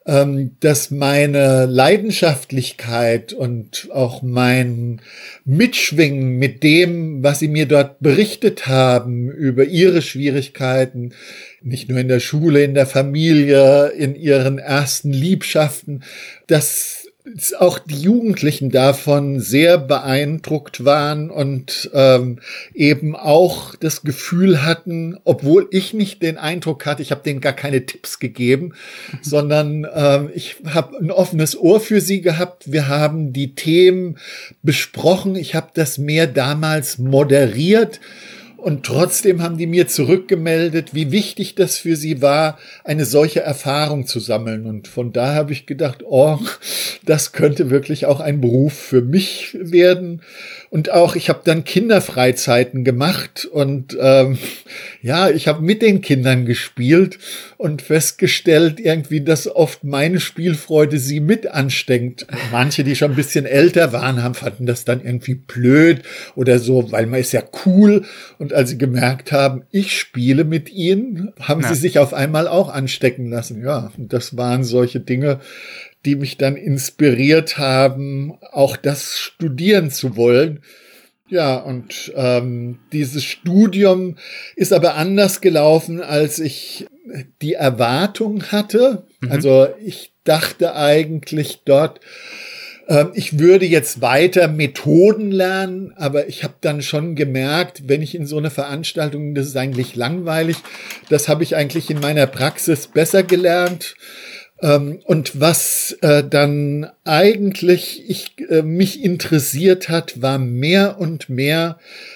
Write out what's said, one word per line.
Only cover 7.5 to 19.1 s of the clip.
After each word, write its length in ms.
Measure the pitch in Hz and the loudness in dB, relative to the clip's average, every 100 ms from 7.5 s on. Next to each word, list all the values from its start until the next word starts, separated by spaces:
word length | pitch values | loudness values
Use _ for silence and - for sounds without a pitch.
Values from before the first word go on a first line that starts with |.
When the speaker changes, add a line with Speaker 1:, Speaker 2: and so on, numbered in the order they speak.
| 151 143 | 0 2
Speaker 1:
dort 320 | 143 139 - | 2 2 0
berichtet 680 | 151 143 208 - 208 190 - | 2 4 2 0 -2 -2 0
haben 640 | 131 131 123 120 120 123 | 2 4 2 0 -4 -6
über 360 | 147 139 123 139 | -4 -2 2 2
ihre 360 | 175 185 170 | 4 4 4
Schwierigkeiten, 1120 | - 131 143 139 131 - 127 131 127 127 120 - - - - - | -2 -4 -2 -2 -4 -6 -2 0 -2 -4 -12 -14 -20 -20 -20 -14
nicht 280 | 127 127 120 | -8 -8 -4
nur 100 | 127 | -2
in 80 | 127 | 0
der 120 | 123 | 0
Schule, 440 | - 151 165 143 | 0 0 4 4
in 100 | 143 | 4
der 140 | 139 131 | 2 2
Familie, 1000 | 135 139 147 160 151 143 139 135 143 143 | 0 -2 0 4 4 6 6 8 6 4
in 260 | - 139 - | 0 -4 -2
ihren 420 | 160 139 131 135 | 2 2 2 -2
ersten 560 | 131 139 135 - 147 | -2 -2 -2 -4 -4
Liebschaften, 880 | 135 160 190 - 160 151 - - 139 - - - - - | -2 0 -2 -2 0 0 -2 -10 -12 -14 -20 -20 -12 0
dass 500 | 156 147 - - - - _ - 208 - - | 0 0 -4 -8 -12 -18 _ -20 -10 -8 0
auch 180 | 180 - | 2 0
die 240 | - 143 | -6 -4
Jugendlichen 720 | 175 240 226 - 147 147 135 | 0 2 0 0 -2 -2 0
davon 680 | 127 135 139 147 | 2 4 2 0